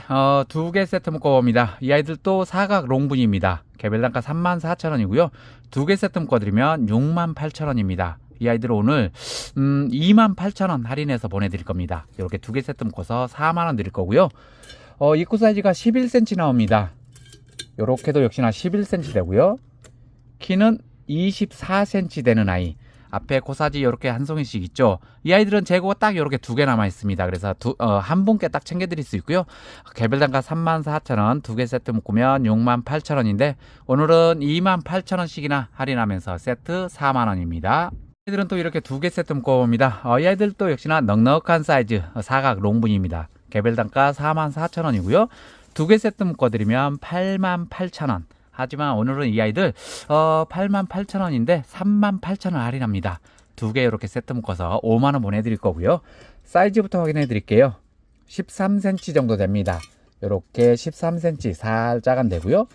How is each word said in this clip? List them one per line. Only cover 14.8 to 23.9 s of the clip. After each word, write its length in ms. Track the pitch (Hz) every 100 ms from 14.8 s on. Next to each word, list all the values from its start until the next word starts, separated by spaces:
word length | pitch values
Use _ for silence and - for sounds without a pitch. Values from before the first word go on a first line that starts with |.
| - -
어, 160 | 147
입구 220 | 156 175 214
사이즈가 360 | 220 202 196
십일 360 | 170 233 247 247
센치 260 | 247 226
나옵니다. 560 | 185 156 123 104 107 92 - - - - - - - - -
요렇게도 460 | 110 131 - 143
역시나 260 | 120 - 117
십일 340 | - 180 202
센치 280 | 202 180 147
되고요. 440 | 107 87 101 180 247 - - - - - _ - -
키는 380 | - 185 220 220 - - -
이십사 800 | 151 190 190 202 - - 196
센치 400 | 202 196 180 151
되는 240 | 123 110 98
아이. 280 | 90 85 - - - -
앞에 320 | 98 - 135
코사지 420 | - 135 151 143
요렇게 240 | 135